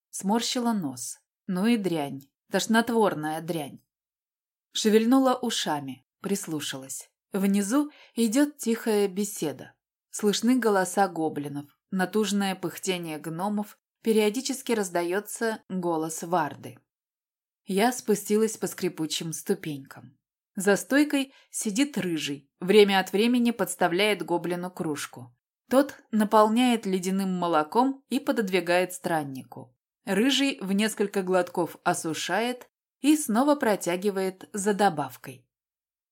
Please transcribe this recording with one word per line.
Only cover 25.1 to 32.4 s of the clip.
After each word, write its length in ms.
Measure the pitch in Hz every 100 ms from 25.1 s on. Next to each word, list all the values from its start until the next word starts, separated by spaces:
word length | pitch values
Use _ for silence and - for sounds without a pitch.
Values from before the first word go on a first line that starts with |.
| - - _ _ _ -
Тот 260 | 254 285 - _
наполняет 720 | 214 208 220 214 226 254 226 202
ледяным 480 | 185 180 190 190
молоком 720 | 180 175 160 151 226 269 269 -
и 100 | 254
пододвигает 760 | 269 240 196 185 170 175 180
страннику. 800 | - 175 160 143 131 - - - _ _ _ -
Рыжий 540 | 196 262 269 277 -
в 100 | 190
несколько 500 | 196 214 214 202 202
глотков 540 | 185 185 180 - 165 -
осушает 840 | - 175 165 151 - 185